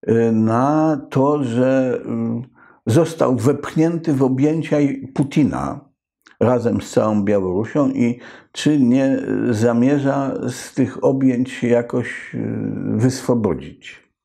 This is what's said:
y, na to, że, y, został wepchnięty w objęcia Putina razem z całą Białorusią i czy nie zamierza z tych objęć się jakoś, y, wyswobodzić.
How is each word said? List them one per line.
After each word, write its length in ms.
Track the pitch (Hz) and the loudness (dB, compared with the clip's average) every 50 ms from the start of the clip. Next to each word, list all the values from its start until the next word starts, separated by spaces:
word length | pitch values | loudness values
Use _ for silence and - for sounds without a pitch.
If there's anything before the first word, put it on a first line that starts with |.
| - - | 0 2
y, 220 | 113 113 117 117 | 2 2 2 2
na 680 | 113 110 110 110 113 120 127 143 151 156 156 160 156 135 - - | 2 2 2 2 2 2 2 2 2 2 2 0 0 -2 -6 -4
to, 340 | - 139 131 143 147 147 143 | 0 0 2 2 2 0 -2
że, 580 | 123 113 120 127 131 135 135 131 127 120 - - | -2 0 0 2 2 2 2 0 0 -2 -4 -6
y, 840 | - 117 117 117 113 117 117 117 - _ _ - - - _ _ - | -6 -6 -4 -4 -4 -4 -6 -8 -12 _ _ -20 -20 -20 _ _ 2
został 440 | 110 151 165 160 - - 143 123 131 | 2 2 2 2 0 0 0 0 2
wepchnięty 800 | 120 107 135 143 147 147 - - 156 156 165 170 165 165 165 147 | 2 2 2 0 0 -4 -4 0 0 0 2 0 -2 -2 -2 0
w 100 | 131 135 | 2 2
objęcia 540 | 131 131 127 139 151 156 165 147 - 165 147 147 139 135 - - - - | 0 2 2 0 0 0 -2 -2 -2 0 0 2 0 0 -4 -10 -10 -4
Putina 760 | - 143 131 - 165 147 101 73 64 71 69 - - - _ _ _ _ _ _ _ _ _ _ _ | -4 -4 0 2 2 2 2 0 -2 -6 -6 -8 -10 -14 _ _ _ _ _ _ _ _ _ _ _
razem 420 | - 113 127 120 113 117 104 101 | 2 2 2 2 0 0 -2 -2
z 100 | - - | -4 0
całą 320 | - 123 113 110 107 107 101 | 0 0 2 2 0 0 0
Białorusią 680 | 101 104 101 95 92 90 95 110 110 - 151 143 131 | 2 0 0 0 0 -2 -2 -4 -2 -2 0 0 0
i 300 | - - 120 120 123 - - - - - - _ | 0 0 0 0 0 -4 -10 -20 -20 -20 -20 _
czy 280 | _ - - 147 151 147 | _ -2 0 2 4 4
nie 400 | 131 117 123 135 135 135 135 - - - 104 107 110 120 | 4 4 4 4 2 2 0 -2 -2 -4 -2 -2 0 0
zamierza 840 | 117 104 113 120 117 117 123 131 143 143 131 139 139 139 139 135 131 - 147 127 | 0 2 2 2 2 4 2 2 2 2 0 0 0 0 -2 -4 -4 -6 -6 -6
z 240 | 127 - - - - | -8 -8 -14 -10 -2
tych 300 | - 131 110 - - - | -2 -2 -2 -2 0 0
objęć 460 | 139 135 135 135 131 123 120 127 127 | 0 2 4 2 2 2 2 -2 -4
się 180 | - - - 120 | -4 -4 2 2
jakoś, 680 | 120 120 120 120 - 127 117 - - - - - - | 2 2 2 0 -4 -4 -4 -4 -8 -12 -14 -12 -8
y, 640 | 120 113 113 113 107 107 107 104 104 95 104 107 107 | -8 -6 -6 -6 -6 -6 -6 -6 -6 -4 -4 -2 2
wyswobodzić. 1120 | 113 131 127 - - - 123 117 107 101 80 65 69 76 - - - - - - _ _ _ _ | 2 2 0 0 -2 0 0 2 2 0 -2 -2 -6 -14 -18 -18 -20 -20 -20 -20 _ _ _ _